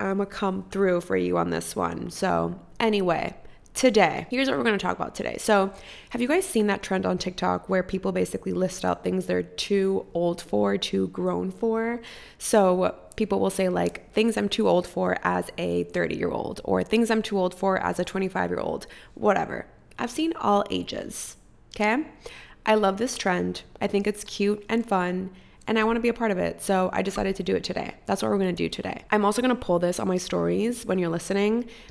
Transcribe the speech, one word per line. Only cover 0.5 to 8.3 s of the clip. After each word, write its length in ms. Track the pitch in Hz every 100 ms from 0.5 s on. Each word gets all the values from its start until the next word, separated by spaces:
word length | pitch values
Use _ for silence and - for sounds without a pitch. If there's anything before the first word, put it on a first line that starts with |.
| 190 185
through 320 | 196 190 175
for 140 | 175 190
you 200 | - 85
on 140 | -
this 260 | - - -
one." 340 | 85 85 175
So 480 | - 190 - 170 175 - -
anyway, 560 | 226 208 180 160 - - - - -
today, 520 | - 254 214 170 - 165
here's 180 | 247 269
what 80 | 277
we're 80 |
gonna 140 | 240 202
talk 180 | 185 180
about 180 | -
today. 220 | - - -
So 340 | - 208 196 - - - -
have 140 | 240
you 40 | 247
guys 200 | 339 381
seen 220 | 226 208
that 140 | 196
trend 220 | - 190
on 140 | 185 180
TikTok 500 | 185 180 180 180 -
where 140 | 190
people 300 | 185 190 196
basically 400 | 185 180